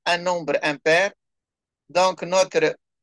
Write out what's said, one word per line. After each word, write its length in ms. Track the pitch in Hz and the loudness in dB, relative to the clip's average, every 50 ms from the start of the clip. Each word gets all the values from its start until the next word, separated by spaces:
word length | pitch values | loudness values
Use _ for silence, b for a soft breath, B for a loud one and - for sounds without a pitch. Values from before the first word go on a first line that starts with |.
| _ | _
un 120 | 165 175 175 | -2 -2 -2
nombre 400 | 175 180 180 175 160 139 139 - | -2 -4 -4 -2 -2 -2 -2 -2
impair, 500 | - 156 147 135 _ 156 160 175 190 202 - _ _ _ _ _ _ _ _ _ _ _ _ _ _ _ | -2 -4 -6 -2 _ 2 2 2 2 -2 -6 _ _ _ _ _ _ _ _ _ _ _ _ _ _ _
donc 320 | - 175 185 190 180 - | 0 2 2 2 0 -4
notre 560 | 185 170 180 190 185 190 - 165 156 151 - - _ _ _ _ | -8 -2 0 0 0 2 0 0 0 0 -2 -6 _ _ _ _